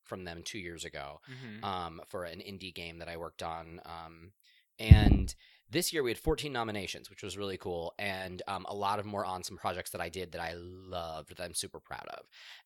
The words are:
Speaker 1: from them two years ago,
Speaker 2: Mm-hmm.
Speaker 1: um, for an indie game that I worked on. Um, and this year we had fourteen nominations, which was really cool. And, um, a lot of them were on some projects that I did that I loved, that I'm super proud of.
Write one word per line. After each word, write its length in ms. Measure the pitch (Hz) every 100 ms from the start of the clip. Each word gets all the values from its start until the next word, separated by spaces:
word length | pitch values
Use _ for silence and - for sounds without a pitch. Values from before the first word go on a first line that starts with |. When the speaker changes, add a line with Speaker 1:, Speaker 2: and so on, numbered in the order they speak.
Speaker 1:
from 200 | - 101
them 180 | 90 85
two 160 | 80 110
years 240 | 87 82
ago, 360 | 82 76 69 76 -
Speaker 2:
Mm-hmm. 340 | 127 127 104
Speaker 1:
um, 380 | 101 92 85 82 -
for 160 | 98 87
an 140 | 85
indie 340 | 98 95 92
game 260 | 87 85 82
that 80 | 85
I 80 | 85
worked 260 | 82 -
on. 360 | 85 82 82 85 -
Um, 460 | 82 82 82 87 - - - _ -
and 540 | 110 101 107 101 95 - - - -
this 220 | 143 185
year 100 | 165
we 80 | 123
had 60 | 110
fourteen 360 | - 156 147
nominations, 560 | 127 113 104 90 - -
which 140 | 98
was 140 | 104 92
really 200 | 101 92
cool. 360 | 101 87 82 -
And, 440 | 101 95 92 90 -
um, 180 | 95 92
a 60 | 101
lot 240 | 98 104
of 60 | 104
them 60 |
were 120 | 101 92
on 180 | 92
some 140 | - 92
projects 340 | 101 90 -
that 100 | 92
I 80 | 87
did 220 | 92 85
that 80 | 87
I 120 | 82 85
loved, 800 | 87 90 92 90 82 80 78 87
that 80 |
I'm 100 | 87
super 260 | 80 98 80
proud 260 | - - -
of. 200 | - - - - -